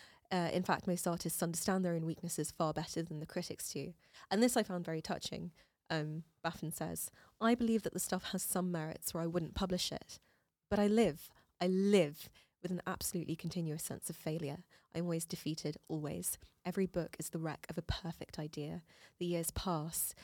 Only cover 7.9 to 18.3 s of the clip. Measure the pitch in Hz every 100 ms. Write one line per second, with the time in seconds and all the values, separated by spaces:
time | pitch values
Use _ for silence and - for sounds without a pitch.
7.9 | - - 185 - 180 - 185 185 170 156
8.9 | - - 170 165 170 156 98 185 180 -
9.9 | - - - _ _ _ _ _ 202 208
10.9 | 214 214 147 - - _ _ 180 185 196
11.9 | 202 151 156 - - - _ 180 180 -
12.9 | 185 - 180 - 165 165 175 165 151 -
13.9 | - - 165 160 160 147 151 - - _
14.9 | 165 175 165 - 170 - 160 - 151 -
15.9 | 156 147 - 180 - - _ - 180 190
16.9 | 180 160 - - 170 160 147 - 160 -
17.9 | - 170 165 -